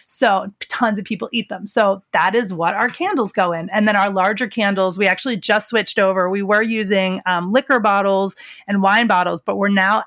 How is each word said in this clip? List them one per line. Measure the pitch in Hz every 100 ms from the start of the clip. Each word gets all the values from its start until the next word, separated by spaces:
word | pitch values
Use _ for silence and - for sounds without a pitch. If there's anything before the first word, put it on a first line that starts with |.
| -
So | - 240 190 202 -
tons | - - 233 208
of | 185
people | 165 -
eat | 233 -
them. | 190 202
So | - 202 196 _
that | 170 175
is | 220 214
what | 170 165
our | 196 240
candles | - 359 339 208
go | - 180
in. | 165 180
And | 208 214
then | 208
our | 202
larger | 190 190 208 247
candles, | - 202 196 185 180
we | 196
actually | 185 269 220
just | - 208 -
switched | 226 - -
over. | 190 190 180
We | 196
were | 196 208
using, | 226 220 196 196 190 190 185
um, | 180 180
liquor | 247 269 254
bottles | 208 202 196 196 196 - - - -
and | 202
wine | 190 214 233
bottles, | 185 175 170
but | - 196
we're | 196
now | 196 190 220